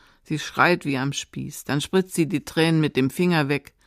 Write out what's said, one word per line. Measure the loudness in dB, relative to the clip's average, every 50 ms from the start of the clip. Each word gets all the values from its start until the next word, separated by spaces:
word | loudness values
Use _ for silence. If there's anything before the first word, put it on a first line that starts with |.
| _ _ _ _ _ -8
Sie | -6 -6
schreit | -6 -4 0 2 4 4 4 2 0
wie | -2 -2 0
am | 0 -2
Spieß. | -4 -6 -8 -10 -10 -10 -10 -10 -12 -10 -6
Dann | -4 -2 -2
spritzt | -2 0 0 0 0 0 0
sie | -2 0 0
die | -2 -4 -6
Tränen | -4 0 2 2 4 4 2
mit | 2 2 2
dem | 0 0 0
Finger | 0 0 0 2 2 2 2 0
weg. | -2 -4 -6 -10 -20 _ _